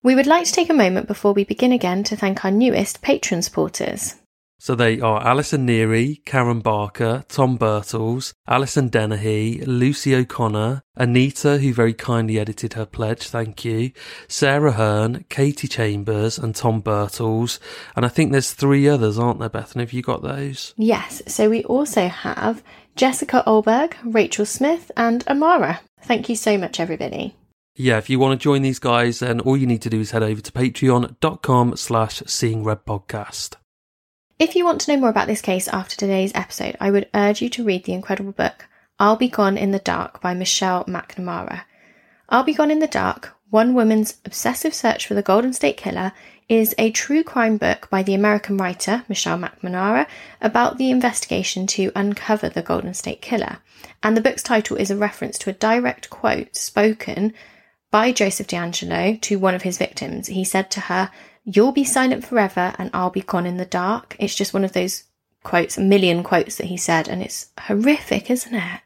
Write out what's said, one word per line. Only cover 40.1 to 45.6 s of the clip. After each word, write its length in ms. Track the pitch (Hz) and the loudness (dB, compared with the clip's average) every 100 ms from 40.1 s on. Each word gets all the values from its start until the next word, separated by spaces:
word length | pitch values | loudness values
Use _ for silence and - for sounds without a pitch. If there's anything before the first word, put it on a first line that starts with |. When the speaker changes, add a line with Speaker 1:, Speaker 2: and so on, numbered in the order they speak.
| - | -6
Speaker 1:
by 100 | 180 | -6
Michelle 540 | 180 180 - 190 180 180 | -4 -2 0 0 0 -4
McNamara. 800 | 180 - - 180 175 - 185 - _ _ _ _ _ _ | -10 -10 -10 -8 -8 -8 -12 -14 _ _ _ _ _ _
I'll 120 | 240 | 2
Be 120 | 269 | 4
Gone 160 | 302 302 | 2 2
in 80 | 302 | 2
the 80 | 311 | 0
Dark, 480 | - - - - _ _ | 0 -2 -2 -10 _ _
One 240 | 214 233 | 4 4
Woman's 440 | 254 220 220 214 - | 4 4 4 0 -6
Obsessive 480 | - - 233 247 320 | -14 -4 -4 -2 -4
Search 340 | - 233 - - | 0 -2 -2 -2
for 60 | |
the 80 | 208 | -2
Golden 320 | 202 196 254 | 2 2 2
State 240 | 254 | 0